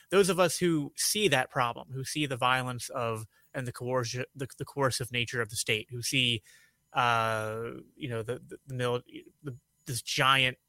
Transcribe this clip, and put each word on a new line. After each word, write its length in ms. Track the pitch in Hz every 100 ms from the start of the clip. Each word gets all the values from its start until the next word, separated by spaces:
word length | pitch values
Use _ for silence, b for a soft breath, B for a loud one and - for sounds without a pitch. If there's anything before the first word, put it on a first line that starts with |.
| B
those 180 | 185 190
of 100 | 180
us 200 | 175 -
who 340 | 180 160 143 -
see 320 | - 214 202
that 200 | 135 127
problem, 380 | 143 120 117 -
who 120 | 131
see 240 | 127 156 147
the 100 | 123
violence 520 | 127 131 127 123 -
of, 360 | 135 117 110 110 b b 147
and 100 | 120
the 60 |
coercion, 540 | - 123 127 117 120 131 135
the, 120 | 135 -
the 60 | 139
coercive 460 | - 135 - 117
nature 300 | 120 117 123
of 80 | 110
the 60 | 113
state, 320 | - 110 -
who 140 | 123
see, 400 | 117 139 123 113 - b b b _
uh, 680 | 151 120 117 113 110 110 110 117 131 - -
you 140 | 139
know, 120 | 117
the, 200 | 110 127 -
the, 100 | - -
the 80 | 127
mil-, 260 | 123 123 - - - _
the, 120 | 147 123 _ _ -
this 160 | 120
giant 540 | - - 135 135 127 127